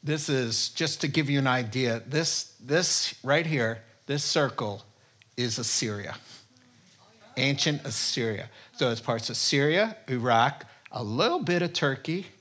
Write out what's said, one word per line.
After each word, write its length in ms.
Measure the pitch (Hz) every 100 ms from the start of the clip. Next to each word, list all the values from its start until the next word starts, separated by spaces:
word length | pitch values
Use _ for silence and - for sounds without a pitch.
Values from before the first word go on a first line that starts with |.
This 240 | 143 151 147
is, 400 | 135 120 113 -
just 320 | - 160 -
to 80 | 156
give 200 | 143 147
you 120 | 143
an 80 | 135
idea, 520 | 127 117 127 127 113 113
this, 480 | 143 160 - - -
this 560 | 123 151 180 - - -
right 200 | 131 147
here, 380 | 160 151 113 113 - - -
this 160 | 143
circle 640 | - - 143 - 110 101 - _ _ _ _ -
is 220 | 123 110
Assyria, 560 | 117 - 117 104 101 - - - - _ _ - - - - - - -
ancient 480 | 135 139 - 147
Assyria. 680 | 143 110 - - 113 101 - - - -
So 160 | 131
it's 80 | 113
parts 280 | - 117 113
of 80 | 117
Syria, 600 | - 143 143 165 220 214 -
Iraq, 580 | 127 120 113 123 139 - - -
a 100 | -
little 380 | 101 113 214 349
bit 200 | 190 175
of 120 | 170
Turkey 540 | 175 147 131 - 170 208 -